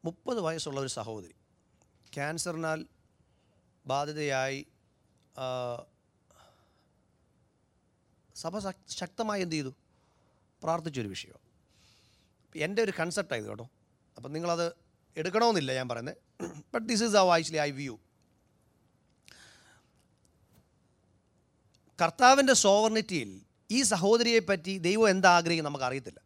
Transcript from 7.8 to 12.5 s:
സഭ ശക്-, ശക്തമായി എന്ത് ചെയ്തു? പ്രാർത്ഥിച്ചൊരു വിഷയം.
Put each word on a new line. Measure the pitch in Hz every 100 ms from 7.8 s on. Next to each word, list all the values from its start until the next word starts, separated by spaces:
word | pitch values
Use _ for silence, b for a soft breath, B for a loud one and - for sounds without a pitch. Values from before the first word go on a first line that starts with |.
| _ _ _ _ _
സഭ | - 160 202
ശക്-, | 196 - -
ശക്തമായി | - 180 - 220 202
എന്ത് | 180
ചെയ്തു? | 160 131 - _ _ _ _ _ _ _ _
പ്രാർത്ഥിച്ചൊരു | 160 165 160 135 104
വിഷയം. | 92 - - _ _ _ b b b b b b _ _